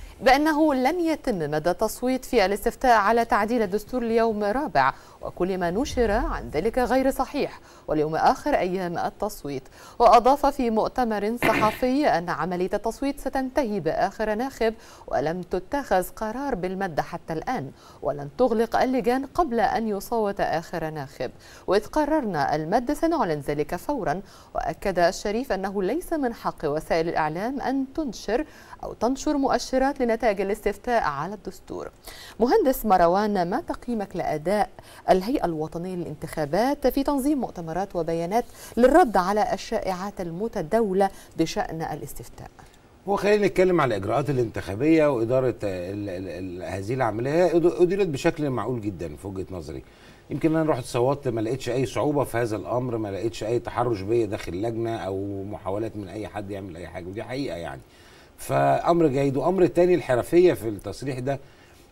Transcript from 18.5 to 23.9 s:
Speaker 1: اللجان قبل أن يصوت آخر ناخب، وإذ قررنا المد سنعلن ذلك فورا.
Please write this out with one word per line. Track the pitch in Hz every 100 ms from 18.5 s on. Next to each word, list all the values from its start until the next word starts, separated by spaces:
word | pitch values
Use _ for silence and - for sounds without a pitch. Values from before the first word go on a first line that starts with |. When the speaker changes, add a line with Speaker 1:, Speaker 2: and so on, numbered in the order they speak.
| 226 226 -
Speaker 1:
اللجان | 247 262 220 262 269
قبل | - 330 233
أن | 196 202 226
يصوت | 196 - 233 202 202
آخر | 165 156 165 175 160
ناخب، | 156 135 - - - - - -
وإذ | 185 202
قررنا | 311 294 311 226 165 143 151
المد | 156 220 247
سنعلن | 294 330 330 202 151
ذلك | 139 147 147 175
فورا. | -